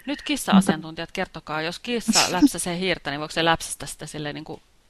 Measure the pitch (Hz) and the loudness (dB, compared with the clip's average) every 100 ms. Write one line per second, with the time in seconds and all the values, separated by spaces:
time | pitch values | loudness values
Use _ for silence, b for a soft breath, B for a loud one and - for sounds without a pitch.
0 | 254 294 - 277 - 196 190 160 160 160 | -10 -8 -4 -4 4 6 6 2 -2 -10
1 | 165 - 180 165 - 151 160 - 240 240 | -8 -6 -6 -8 -6 -4 -4 -6 -4 -4
2 | 226 180 101 180 285 175 180 175 185 160 | 2 2 4 6 4 4 -4 -2 0 0
3 | 147 143 151 165 165 165 - - 147 - | -2 -4 -4 2 4 2 0 -10 -10 -10
4 | 156 151 147 147 156 151 _ _ _ | -10 -8 -6 -8 -10 -14 _ _ _